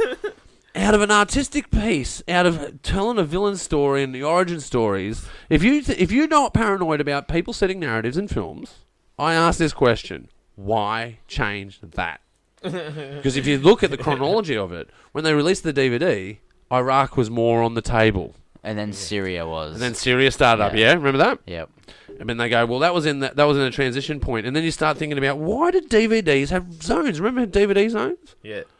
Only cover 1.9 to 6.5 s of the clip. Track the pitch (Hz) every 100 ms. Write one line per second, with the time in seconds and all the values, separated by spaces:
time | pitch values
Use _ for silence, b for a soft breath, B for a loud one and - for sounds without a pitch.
1.9 | 151 120 - - 175 180 165 147 139 -
2.9 | 190 214 233 156 180 202 190 - 151 143
3.9 | 139 139 127 147 175 180 170 135 123 110
4.9 | 98 95 113 - B B 151 202 302 269
5.9 | - 180 233 311 302 262